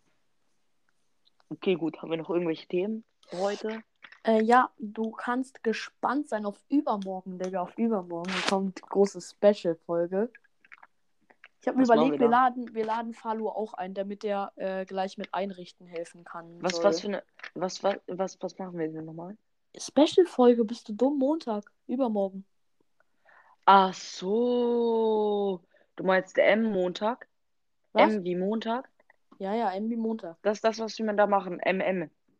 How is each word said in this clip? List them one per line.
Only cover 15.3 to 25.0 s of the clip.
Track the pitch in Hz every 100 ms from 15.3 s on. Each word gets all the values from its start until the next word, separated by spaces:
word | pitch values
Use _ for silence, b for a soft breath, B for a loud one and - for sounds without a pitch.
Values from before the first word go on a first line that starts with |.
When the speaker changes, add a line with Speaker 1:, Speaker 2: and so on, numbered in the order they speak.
Speaker 2:
einrichten | 175 196 180 175 - 180
helfen | 170 170 170
kann | 170 170 170 170
Speaker 1:
Was, | 170 170
Speaker 2:
soll. | 196
Speaker 1:
was | 190
für | 208
eine, | 190 - _ -
was, | - 185 -
was, | - - -
was, | 180 185 -
was | 190 -
machen | 185 175
wir | 160
denn | 160 160
nochmal? | 160 175 214 _ _ _ -
Speaker 2:
Special-Folge, | - - 330 - 339 - 247 233
bist | 214 240 -
du |
dumm? | 208 262 294
Montag, | 262 320 247 208 - _ -
übermorgen. | 247 254 208 196 190 - _ _ _ _ _ _ b b b b _ -
Speaker 1:
Ach | 196 190
so. | 185 - - 185 220 247 247 240 240 233 226